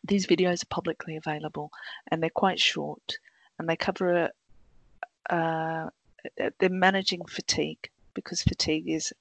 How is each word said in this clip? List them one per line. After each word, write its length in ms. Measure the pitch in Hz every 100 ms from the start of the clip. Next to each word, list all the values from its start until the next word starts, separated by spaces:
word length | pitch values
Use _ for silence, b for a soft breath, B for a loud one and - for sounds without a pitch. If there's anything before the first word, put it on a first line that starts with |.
These 240 | - 202 185
videos 340 | 170 180 175
are 40 | -
publicly 500 | - 165 156 - 156
available, 560 | 156 151 156 156 151 B B B -
and 140 | 165
they're 80 | 160
quite 300 | - 190 -
short, 580 | - 165 147 151 - - b b b _
and 100 | 165
they 80 | 165
cover 540 | - 190 180 175 165 - _ - - - _ - - _ -
a, 60 |
uh, 560 | 175 165 160 160 160 160 _ _ - - - - -
they're 120 | 190
managing 540 | 185 185 190 196 175 170
fatigue, 640 | - - - 151 160 - _ _
because 280 | - - 175
fatigue 460 | - 180 - 156 160
is 240 | 160 - -